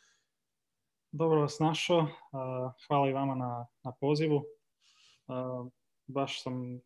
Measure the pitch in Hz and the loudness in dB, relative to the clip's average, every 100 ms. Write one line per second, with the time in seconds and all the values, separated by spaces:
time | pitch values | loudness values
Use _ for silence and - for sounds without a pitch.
0 | _ _ _ _ _ _ _ _ _ _ | _ _ _ _ _ _ _ _ _ _
1 | _ 147 165 156 147 - 156 156 - 175 | _ 0 4 4 2 2 0 2 4 4
2 | 151 - - 135 131 127 127 - - 143 | 4 -2 -10 -8 -4 -4 -4 -6 0 2
3 | 139 135 139 127 123 120 120 _ 131 - | 4 2 0 -2 -4 -6 -10 _ -12 -4
4 | 143 151 160 143 147 - _ _ _ _ | 0 2 2 0 -2 -14 _ _ _ _
5 | - _ - 127 127 127 123 - _ _ | -20 _ -10 -6 -6 -6 -10 -14 _ _
6 | - 135 139 - 131 127 123 123 | -8 -4 -4 -4 -6 -6 -6 -10